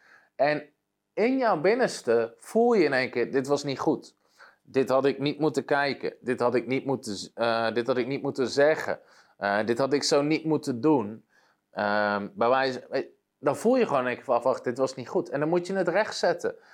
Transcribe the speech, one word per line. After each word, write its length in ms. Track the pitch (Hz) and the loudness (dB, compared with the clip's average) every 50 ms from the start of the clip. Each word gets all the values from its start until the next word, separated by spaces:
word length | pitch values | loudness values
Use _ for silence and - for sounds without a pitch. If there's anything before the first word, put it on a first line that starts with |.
| _ _ - _ _ _ _ | _ _ -20 _ _ _ _
En 320 | - 135 147 151 147 147 - _ _ _ _ _ _ _ _ _ | -2 0 0 0 -2 -6 -10 _ _ _ _ _ _ _ _ _
in 260 | 170 208 247 269 262 | -2 0 0 0 0
jouw 220 | 247 220 185 156 | 2 0 0 2
binnenste 720 | 147 190 226 254 240 - - - - 123 113 117 113 113 - _ | 2 2 2 2 0 -2 -2 -4 0 2 2 2 2 -2 -6 _
voel 340 | - - - 226 233 240 233 | -20 -2 0 2 4 4 4
je 120 | 208 160 | 4 4
in 80 | 139 139 | 4 2
één 180 | 127 127 117 | 0 0 0
keer, 200 | - 123 120 - | 0 -2 -2 0
dit 160 | - 135 131 | 0 -2 0
was 180 | 139 143 135 143 | 0 -2 -2 -2
niet 140 | 143 131 - | -4 -6 -2
goed. 380 | - 160 127 - - - _ _ _ _ _ _ - - _ _ _ | 0 0 0 -2 -4 -12 _ _ _ _ _ _ -20 -20 _ _ _
Dit 260 | - 104 135 131 104 | -2 0 0 2 4
had 160 | 131 131 131 | 2 2 4
ik 140 | 139 123 - | 2 0 0
niet 200 | 139 147 - - | -2 -4 -2 0
moeten 260 | 151 151 - 143 120 | 0 0 0 0 0
kijken. 500 | - 147 143 143 143 139 - - - - - | 0 0 0 0 -2 -2 -4 -6 -8 -8 -6
Dit 200 | - 117 127 - | -4 -4 -2 0
had 140 | 120 123 120 | 0 2 2
ik 120 | 123 - | 0 0
niet 180 | 117 131 135 - | 0 -4 -4 -2
moeten 320 | 135 135 117 - 110 101 | -4 -4 -4 -6 -8 -10
z-, 140 | 87 - - - | -10 -10 -14 -6
eh, 380 | - 117 117 113 113 113 113 110 | -2 -2 0 0 0 0 0 -2
dit 140 | 120 120 | -2 0
had 100 | 131 127 | 0 0
ik 100 | 127 117 | 0 0
niet 160 | 127 139 135 131 | -2 -4 -4 -4
moeten 260 | - - - 127 107 | -6 -2 -2 -2 0
zeggen. 520 | - 139 143 156 156 156 - - 85 - - _ _ - _ _ _ | 2 4 4 4 4 2 -2 -6 -6 -8 -8 _ _ -20 _ _ _
Eh, 280 | _ - 101 101 104 110 | _ -2 0 0 0 2
dit 140 | 104 117 120 | 0 0 0
had 140 | 139 131 143 | 2 0 0
ik 100 | 143 139 | 0 0
zo 200 | - 160 143 143 | 2 2 2 2
niet 220 | 151 156 147 - | 2 0 0 0
moeten 360 | 160 151 147 - 143 127 117 | 0 -2 -2 -2 -4 -4 0
doen. 440 | 120 156 156 131 104 101 113 110 _ _ _ _ _ _ _ _ _ _ | 2 2 4 2 2 -2 -8 -14 _ _ _ _ _ _ _ _ _ _
Ehm, 580 | _ - 104 104 104 107 104 101 104 101 101 - - | _ -4 -2 0 2 2 2 2 0 0 -2 -6 -2
bij 140 | 95 120 120 | 0 2 2
wijze, 380 | 131 135 131 131 127 123 - | 4 2 2 0 -2 -6 -10
eh, 200 | - 107 135 120 - - _ _ _ _ _ | -6 -6 -6 -6 -6 -12 _ _ _ _ _
dan 180 | - 147 135 | -2 -2 -2
voel 200 | - - 220 262 | 0 2 2 4
je 100 | 262 220 | 4 2
gewoon 140 | - 143 135 | 2 0 0
in 60 | 123 | 0
één 100 | 123 120 | -2 -4
keer 80 | - - | -6 -2
van, 180 | - 123 117 - | 0 0 2 2
"Wacht, 220 | 131 120 - - | 0 -2 0 -2
dit 140 | 127 120 131 | -6 -2 0
was 160 | 151 147 - | -2 -2 -2
niet 140 | 131 120 - | -8 -12 -4
goed." 200 | - 185 165 - | -4 -4 -4 -2
En 120 | - 143 | -4 -4
dan 80 | 151 156 | -2 0
moet 180 | 175 180 175 | 0 -2 -2
je 80 | 185 190 | -2 -4
het 140 | 196 180 175 | -2 -2 0
rechtzetten. 680 | 165 202 220 - - - - 180 165 - - 101 - - _ _ | 0 0 -2 -2 -4 -2 0 0 0 0 -4 -6 -6 -6 _ _